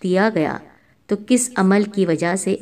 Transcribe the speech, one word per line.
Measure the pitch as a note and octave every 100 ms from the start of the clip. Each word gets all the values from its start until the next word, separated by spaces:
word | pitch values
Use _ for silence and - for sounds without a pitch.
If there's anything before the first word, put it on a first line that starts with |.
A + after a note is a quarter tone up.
दिया | F#3 F#3 G#3+
गया | F3 D#3 - - _ _ _ -
तो | G#3 G#3
किस | B3 - -
अमल | F#3+ G3+ G#3
की | G3+ F3
वजह | D#3+ E3+ F#3
से? | F#3+ G3